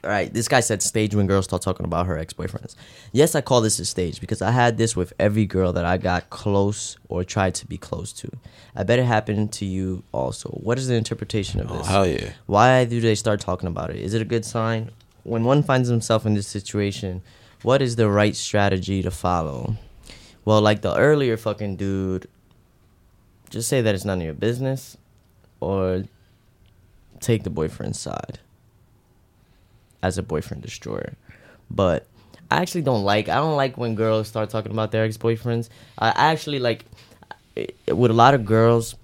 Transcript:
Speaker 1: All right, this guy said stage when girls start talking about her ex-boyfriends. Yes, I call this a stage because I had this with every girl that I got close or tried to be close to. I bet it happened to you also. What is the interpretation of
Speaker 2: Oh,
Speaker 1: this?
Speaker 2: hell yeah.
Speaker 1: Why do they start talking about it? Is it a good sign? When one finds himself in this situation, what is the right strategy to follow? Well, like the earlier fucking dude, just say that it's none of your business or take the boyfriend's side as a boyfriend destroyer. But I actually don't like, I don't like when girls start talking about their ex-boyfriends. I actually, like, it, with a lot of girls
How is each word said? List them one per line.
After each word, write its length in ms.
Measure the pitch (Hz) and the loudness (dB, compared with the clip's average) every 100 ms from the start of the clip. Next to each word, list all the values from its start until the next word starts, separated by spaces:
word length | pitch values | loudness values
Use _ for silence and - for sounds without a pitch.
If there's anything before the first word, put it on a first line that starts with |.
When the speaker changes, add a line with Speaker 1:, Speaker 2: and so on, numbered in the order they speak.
Speaker 1:
All 80 | 78 | -2
right, 200 | 104 80 | -2 -2
this 160 | 110 113 | -4 0
guy 120 | 131 | 0
said 240 | - 101 | 2 -2
stage 320 | - 113 104 104 | -2 0 0 2
when 100 | 98 | 2
girls 200 | 98 95 | 2 0
start 180 | 90 | -2
talking 200 | - 92 | -2 -4
about 220 | 85 85 90 | -2 -2 -2
her 100 | 78 | -4
ex-boyfriends. 600 | 80 - - - - - - - - | -6 -8 -10 -10 -14 -20 -20 -20 -4
Yes, 220 | 120 160 | 2 4
I 80 | 151 | 2
call 200 | - 123 | 2 2
this 180 | 110 - | 4 0
a 60 | 87 | -4
stage 360 | - 90 71 | -2 -4 -4
because 180 | - 107 | -8 -2
I 120 | 95 | 0
had 260 | 123 120 113 | 4 4 4
this 180 | 113 - | 0 0
with 180 | 87 - | -4 0
every 280 | 104 107 101 | 2 2 2
girl 260 | 92 90 | 2 0
that 100 | 87 87 | 0 0
I 120 | 90 | 0
got 320 | 92 90 - | 0 -2 -4
close 680 | - 104 101 101 104 - - _ | -6 0 2 2 0 -8 -12 _
or 140 | 87 | -6
tried 320 | 90 - 95 87 | -4 0 0 -2
to 100 | - | -10
be 120 | 82 | -14
close 340 | - - - | -8 -8 -8
to. 160 | - - 123 - - - - | -12 -14 -14 -20 -20 -18 -8
I 80 | |
bet 160 | 101 123 | 0 2
it 60 | 123 | 4
happened 460 | 110 107 104 107 | 2 0 -2 -2
to 120 | - 98 | -4 -6
you 380 | 92 92 92 - | -4 -4 -6 -6
also. 380 | - 64 - - | -4 -4 -6 -10
What 280 | - 107 120 | -8 -4 -2
is 100 | 131 | 0
the 40 | |
interpretation 680 | 120 107 - 101 110 98 98 | 0 0 -6 -4 -4 -2 -4
of 120 | - | -4
Speaker 2:
Oh, 60 | 80 | -6
Speaker 1:
this? 80 | 80 | 2
Speaker 2:
hell 180 | 98 92 | 4 4
yeah. 280 | 67 - - - | 0 -4 -10 0
Speaker 1:
Why 400 | 101 127 131 120 | 4 6 6 2
do 160 | 117 | 2
they 140 | 113 107 | 2 2
start 240 | 117 104 | 0 -2
talking 280 | - 90 90 | -2 -4 -4
about 220 | 80 80 | -4 -6
it? 60 | - | -6
Is 180 | 92 | -4
it 80 | 110 | -4
a 40 | 107 | 0
good 200 | 117 110 | -2 -2
sign? 460 | 117 110 113 113 - _ _ | -4 -2 -2 -6 -14 _ _
When 200 | - 113 | -6 -2
one 200 | 117 143 | 4 4
finds 260 | 139 131 123 | 4 2 2
himself 340 | 117 - 110 | 0 2 0
in 120 | 107 104 | 2 0
this 120 | 98 | -2
situation, 760 | 104 - 104 101 95 98 90 - - - _ | -8 -6 -2 -2 -4 -8 -8 -12 -20 -20 _
what 180 | 117 135 | 2 2
is 140 | 131 117 | 2 2
the 120 | 107 | 4
right 280 | 101 107 - | 4 4 0
strategy 680 | - 104 101 95 90 98 | -2 2 2 2 0 -2
to 80 | 90 | -2
follow? 680 | - 87 87 80 67 58 110 - - - - - - | -2 0 0 -2 -4 -6 -6 -8 -20 -20 -20 -20 -8
Well, 180 | - 107 | 2 4
like 200 | 107 107 | 6 2
the 120 | 95 - | 0 4
earlier 400 | 139 151 131 110 | 4 4 2 0
fucking 420 | 110 104 104 95 | -4 -4 -6 -4
dude, 500 | 98 98 95 92 - _ _ _ _ _ _ _ _ _ _ _ - | -2 -2 -2 -4 -8 _ _ _ _ _ _ _ _ _ _ _ -14
just 180 | 107 113 | -8 0
say 120 | 139 | 2
that 140 | 110 98 | 2 0
it's 100 | 104 | 0
none 140 | 92 | -2
of 40 | 82 | -4
your 100 | 73 | -2
business 600 | 104 120 135 135 - - _ _ _ _ _ _ | -2 -2 -4 -4 -8 -20 _ _ _ _ _ _
or 440 | 80 98 92 92 104 _ _ _ _ _ _ _ _ _ _ - | -4 0 0 -2 -4 _ _ _ _ _ _ _ _ _ _ -8
take 240 | - 113 | 0 0
the 60 | - | 0
boyfriend's 500 | - 78 - - - | -4 -4 -4 -8 -8
side 380 | - 50 - - _ _ _ _ _ _ _ _ _ _ _ _ _ _ _ _ | -8 -8 -10 -14 _ _ _ _ _ _ _ _ _ _ _ _ _ _ _ _
as 160 | 92 92 | -4 -4
a 40 | |
boyfriend 380 | - 78 - 67 | -4 -4 -4 -10
destroyer. 520 | - - - 50 50 - - - - - _ | -12 -14 -10 -8 -8 -14 -20 -20 -20 -20 _
But 340 | - 92 80 - _ _ - - | 0 2 2 -4 _ _ -20 -2
I 60 | 156 | 0
actually 220 | 180 180 | 0 -2
don't 200 | 139 127 | 0 0
like, 240 | 98 104 104 | 2 2 2
I 80 | 117 | 0
don't 200 | 160 147 | 0 0
like 200 | 135 120 | -2 -2
when 180 | 117 107 | -4 -2
girls 320 | 113 110 107 | 0 0 -2
start 240 | 113 107 | -4 -4
talking 200 | 113 107 | -4 -4
about 200 | 110 107 | -4 -2
their 120 | 113 | 0
ex-boyfriends. 640 | 110 110 117 113 120 117 117 - - - | -2 -2 -2 -2 -2 -4 -6 -14 -20 -2
I 120 | 113 | 0
actually, 500 | - 147 160 - 143 | 4 2 2 -4 -2
like, 260 | 123 110 - - - - - - _ - | -2 -4 -8 -20 -20 -20 -20 -20 _ -8
it, 200 | - - - | -8 -8 -4
with 200 | 85 120 | 2 4
a 20 | |
lot 220 | 113 123 139 | 6 6 6
of 100 | 104 | 4
girls 480 | 110 113 117 113 - | 4 6 4 0 -12